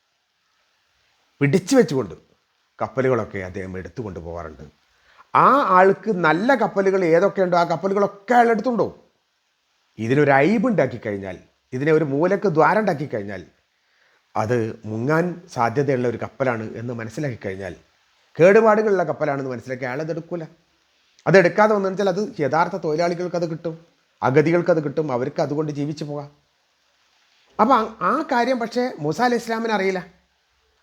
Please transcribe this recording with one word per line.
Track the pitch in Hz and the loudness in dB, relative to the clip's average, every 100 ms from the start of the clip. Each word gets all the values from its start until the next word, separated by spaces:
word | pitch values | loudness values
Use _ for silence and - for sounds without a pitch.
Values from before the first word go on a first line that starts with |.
| _ _ _ _ _ _ _ _ _ _ _ _ _ - | _ _ _ _ _ _ _ _ _ _ _ _ _ -2
പിടിച്ചു | 139 180 - 269 | 2 2 2 2
വെച്ചുകൊണ്ട് | 220 135 101 - _ _ _ _ _ - | 4 0 -6 -10 _ _ _ _ _ -10
കപ്പലുകളൊക്കെ | 110 - 131 120 101 101 92 | -6 -2 0 0 -2 -8 -10
അദ്ദേഹം | 95 95 92 | -10 -10 -12
എടുത്തുകൊണ്ട് | 85 - 107 90 82 | -12 -12 -12 -12 -12
പോകാറുണ്ട്. | 85 82 76 73 _ _ _ _ _ _ 131 | -12 -14 -16 -20 _ _ _ _ _ _ 4
ആ | 180 269 220 185 | 6 4 4 6
ആൾക്ക് | 190 190 214 185 160 | 6 4 -2 0 2
നല്ല | 160 233 262 | 2 2 2
കപ്പലുകൾ | 208 196 196 190 175 | 0 0 0 2 2
ഏതൊക്കെയുണ്ടോ, | 165 190 196 180 175 | 4 2 0 0 2
ആ | 170 | 0
കപ്പലുകളൊക്കെ | 165 196 196 196 - - 247 | -2 -2 0 -2 -2 0 4
അയാൾ | 233 | 4
എടുത്തുകൊണ്ടുപോകും. | 226 247 226 127 - _ _ _ _ _ _ _ _ _ - | 2 0 -2 -2 -6 _ _ _ _ _ _ _ _ _ -8
ഇതിനൊരു | 110 135 143 135 | -2 2 4 4
അയബുണ്ടാക്കി | 151 220 247 175 131 110 113 | 4 2 0 0 -2 -4 -8
കഴിഞ്ഞാൽ, | 101 95 85 _ _ _ | -8 -8 -14 _ _ _
ഇതിനെ | 127 147 156 | -4 2 2
ഒരു | 156 | 2
മൂലക്ക് | 139 180 196 202 156 | 0 0 0 0 2
ദ്വാരം | 151 190 | 4 2
ഉണ്ടാക്കി | 202 156 147 | 0 -4 -4
കഴിഞ്ഞാൽ, | 117 101 95 80 _ _ _ _ _ _ _ _ 101 | -8 -8 -12 -14 _ _ _ _ _ _ _ _ -4
അത് | 110 123 110 - 107 | -2 0 -2 -6 -8
മുങ്ങാൻ | 110 123 160 175 165 - 131 | -6 0 0 -2 -6 -10 -2
സാധ്യതയുള്ള | 117 113 139 127 123 | -2 0 0 0 -2
ഒരു | 113 | -4
കപ്പലാണ് | 107 - 131 117 110 - | -8 -4 -4 -4 -6 -10
എന്ന് | 120 117 | -10 -10
മനസ്സിലാക്കി | 113 - 147 110 104 | -10 -8 -8 -8 -10
കഴിഞ്ഞാൽ, | 95 92 85 _ _ _ _ _ - | -10 -10 -14 _ _ _ _ _ 4
കേടുപാടുകളുള്ള | 170 214 220 208 214 190 160 | 6 6 6 4 2 0 -2
കപ്പലാണെന്ന് | 131 151 139 135 | -2 -4 -4 -6
മനസ്സിലാക്കി | 123 120 127 127 | -8 -10 -8 -8
അയാൾ | 135 160 | -6 -8
അതെടുക്കൂല. | 165 160 175 156 _ _ _ _ _ _ _ - | -8 -10 -12 -12 _ _ _ _ _ _ _ 4
അതെടുക്കാതെ | 185 175 170 214 214 | 6 6 4 2 2
വന്നു | 190 | -2
വെച്ചാൽ | 190 202 | -2 -2
അത് | 180 214 - | -2 -4 -4
യഥാർത്ഥ | 139 151 175 185 165 | 0 0 0 -4 -4
തൊഴിലാളികൾക്ക് | 151 170 170 180 175 | -2 -2 -2 -6 -4
അത് | 170 | -4
കിട്ടും, | 160 170 165 _ _ _ - | -6 -10 -10 _ _ _ -4
അഗതികൾക്ക് | 123 135 151 170 175 | 2 4 4 2 2
അത് | 165 147 | 0 0
കിട്ടും, | 143 156 123 | -4 -4 -2
അവർക്ക് | 131 143 143 | -4 -4 -4
അതുകൊണ്ട് | 147 156 143 | -4 -4 -6
ജീവിച്ചു | 143 151 147 | -6 -8 -10
പോകാം. | 147 143 _ _ _ _ _ _ _ _ _ _ _ _ - | -10 -12 _ _ _ _ _ _ _ _ _ _ _ _ 0
അപ്പം | 220 247 | 4 2
ആ, | 214 - 175 | 0 -4 -2
ആ | 254 302 | -2 -2
കാര്യം | 247 240 262 | -2 0 -2
പക്ഷേ | 226 247 247 - | -4 -4 -4 -4
മൂസ | 147 160 247 | -6 0 0
അലൈഹി | 233 | 0
ഇസ്ലാമിന് | 226 226 226 214 | -4 -6 -2 -2
അറിയില്ല. | 190 185 175 _ _ _ _ _ _ _ | -2 -4 -8 _ _ _ _ _ _ _